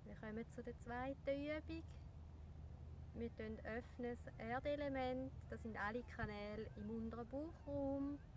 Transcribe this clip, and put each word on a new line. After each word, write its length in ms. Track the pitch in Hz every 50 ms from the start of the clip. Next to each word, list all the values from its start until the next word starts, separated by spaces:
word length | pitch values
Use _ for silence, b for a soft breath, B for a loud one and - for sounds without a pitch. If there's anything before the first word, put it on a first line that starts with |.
| -
Wir 240 | 214 202 - 220 214
kommen 220 | 214 220 233 -
zu 120 | - 247
der 140 | 240 240 240 -
zweiten 500 | - - 233 247 254 269 277 269 - 277
Übung. 540 | 277 285 285 294 302 311 302 - 320 330 320 - - - - - - - - - - - - - - - - - - - - - - - - - -
Wir 160 | 214 233 233 - - 220 220 220 220 -
öffnen 520 | 214 220 240 240 - - - 240 240 240
das 100 | 233 - - - -
Erdelement, 920 | 220 226 233 - - 294 294 294 285 285 269 269 254 254 254 254 262 269 - - - -
das 140 | 226 226
sind 140 | - 226 214
alle 260 | - 196 208 220 247
Kanäle 640 | 233 - - - 220 214 208 208 208 208 214 214 220 220 -
im 140 | 220 208 208
unteren 380 | 226 226 226 226 220 233 233 226
Bauchraum. 880 | 262 277 302 339 359 - - 285 285 285 277 269 277 277 277 285 285 285 - - B